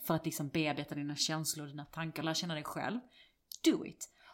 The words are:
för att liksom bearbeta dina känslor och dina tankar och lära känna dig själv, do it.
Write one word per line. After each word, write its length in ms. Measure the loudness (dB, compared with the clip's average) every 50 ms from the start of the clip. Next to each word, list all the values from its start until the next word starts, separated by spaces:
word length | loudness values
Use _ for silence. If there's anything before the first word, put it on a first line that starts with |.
| 0
för 100 | 2 2
att 120 | 2 2
liksom 220 | 0 -2 -2 -2 0
bearbeta 460 | 2 2 2 2 2 0 -2 -4 -4
dina 200 | -4 -4 -2 -2
känslor 500 | 0 0 0 0 0 0 -2 -2 -4 -6
och 60 | -8
dina 140 | -8 -10 -12
tankar 360 | -10 -6 -6 -4 -4 -4 -2
och 40 | 0
lära 100 | 0 0
känna 180 | 0 0 -2 -2
dig 100 | -2 -4
själv, 360 | -4 -4 -2 -2 0 -2 -2 -4 -8 -18 -20 -20 -20 _ _ _ -18 -4 4 6
do 220 | 6 6 6 4
it. 240 | -4 -10 -12 -14 -16 _ _ -20 -20